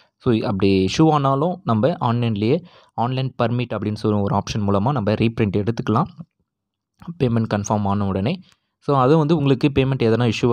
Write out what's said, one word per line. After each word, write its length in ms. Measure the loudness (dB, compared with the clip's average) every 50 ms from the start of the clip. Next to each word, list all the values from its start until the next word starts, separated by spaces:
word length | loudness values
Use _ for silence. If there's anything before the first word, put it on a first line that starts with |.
| _ _ _ _
So, 200 | -2 0 0 0
அப்படி 480 | 0 -2 -2 0 2 2 4 4 2
இஷ்யூ 240 | 2 2 2 4 4
ஆனாலும் 500 | 4 2 2 0 0 0 0 -2 -4 -4 -4
நம்ம 240 | -2 0 2 2 0
ஆன்லைன்லயே 760 | 0 -2 -2 -2 0 0 -2 -2 -2 -2 0 0 0 -2 -2 -8 -18 -20 -20 _ _
ஆன்லைன் 400 | -6 -4 -4 -2 -4 -4 -4 -2 -2 -2
பர்மிட் 320 | 0 0 -2 -4 -4 -6
அப்படின்னு 200 | -6 -4 -4 -4
சொல்லி 260 | -2 0 0 0 0
ஒரு 160 | 0 0 -2
ஆப்ஷன் 260 | -2 -2 -4 -4 -2 0
மூலமா 300 | 0 2 2 2 0 0
நம்ம 200 | -2 0 0 0
ரீப்ரிண்ட் 440 | 2 0 0 0 0 -2 0 0
எடுத்துக்கலாம். 500 | -2 -2 -2 -4 -4 -2 0 0 0 0 -2 -6 -14 -20 -20 _ _ _ _ _ _ _ _ _ _ _ _ _ _ -16 -16 -6 -2
பேமெண்ட் 280 | -2 0 0 0 -2 -2 -2
கன்ஃபார்ம் 320 | -4 -2 -2 -2 -2 0
ஆன 200 | -2 -2 -2 -2
உடனே. 340 | -2 -2 -2 -2 -2 -4 -6 -10 _ _ _ _ _ _ _
So, 180 | _ -2 0 2
அது 200 | 4 4 4 2
வந்து 180 | 2 2 0
உங்களுக்கு 340 | 2 2 2 2 2 2 0 2
பேமெண்ட் 280 | 0 0 0 0 0 2
எதனா 300 | 2 2 2 2 0 0
இஷ்யூ 160 | 0 0 2